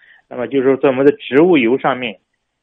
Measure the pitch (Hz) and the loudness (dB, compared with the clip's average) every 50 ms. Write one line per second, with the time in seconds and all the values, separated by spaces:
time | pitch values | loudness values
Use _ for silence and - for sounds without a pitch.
0 | _ _ _ _ _ _ 127 127 120 113 131 139 127 135 135 127 - 143 131 127 | _ _ _ _ _ _ -10 -10 -8 -4 -4 -2 0 0 0 2 0 0 0 2
1 | 135 147 143 - - - 123 139 160 185 180 147 120 110 123 135 - 151 131 127 | 2 2 2 0 -4 -2 2 2 4 4 4 2 2 0 0 -2 -2 -4 -4 -4
2 | 127 117 98 - _ _ _ _ _ _ _ _ | -8 -10 -12 -14 _ _ _ _ _ _ _ _